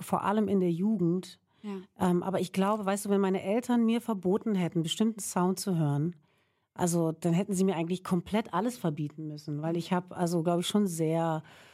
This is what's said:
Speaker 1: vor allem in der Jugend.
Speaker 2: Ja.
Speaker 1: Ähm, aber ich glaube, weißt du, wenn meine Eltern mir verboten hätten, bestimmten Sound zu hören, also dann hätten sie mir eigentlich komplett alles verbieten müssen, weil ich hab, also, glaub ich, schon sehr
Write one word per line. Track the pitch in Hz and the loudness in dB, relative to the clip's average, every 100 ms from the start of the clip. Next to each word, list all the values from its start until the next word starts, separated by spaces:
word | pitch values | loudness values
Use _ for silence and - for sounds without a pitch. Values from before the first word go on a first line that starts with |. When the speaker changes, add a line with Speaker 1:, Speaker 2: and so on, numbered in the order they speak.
Speaker 1:
vor | - 185 | -4 -2
allem | - 214 196 | 0 0 2
in | 196 | 2
der | 180 | 2
Jugend. | 165 202 214 170 180 - - _ _ | 0 0 2 2 0 -4 -20 _ _
Speaker 2:
Ja. | 208 196 185 - 185 | -12 -12 -12 -2 2
Speaker 1:
Ähm, | 175 | 2
aber | 185 185 | 2 -2
ich | 180 | -2
glaube, | 190 196 214 196 | 0 0 0 -2
weißt | 202 202 | -2 0
du, | |
wenn | 202 | 2
meine | 196 190 | 2 0
Eltern | 190 226 247 240 | 0 -2 2 2
mir | 226 233 | 4 2
verboten | 233 208 180 202 226 | -2 -2 0 0 0
hätten, | 190 165 170 | 0 0 0
bestimmten | 160 - 220 220 | -2 0 0 0
Sound | - 185 180 190 | -4 0 2 0
zu | 202 165 | -2 0
hören, | 147 143 165 - _ _ _ _ _ | 2 2 -2 -6 _ _ _ _ _
also | - 170 170 160 | -2 0 2 0
dann | 160 175 | 0 0
hätten | 170 202 | 0 0
sie | 185 | 0
mir | 190 | 0
eigentlich | 160 165 180 | 0 -2 -4
komplett | - 185 - 208 220 | -2 -2 0 -4 -2
alles | 170 240 240 | -2 -2 -2
verbieten | 165 147 147 151 156 | -4 -2 -6 -8 -10
müssen, | 151 156 147 | -10 -6 -2
weil | 160 170 | 0 0
ich | 165 | 0
hab, | 180 180 - | -2 -2 -2
also, | 170 175 | 0 2
glaub | 165 175 | 2 0
ich, | 175 | 2
schon | 208 202 | 2 2
sehr | 165 160 165 165 156 - - - | 0 0 2 0 -2 -6 -20 -20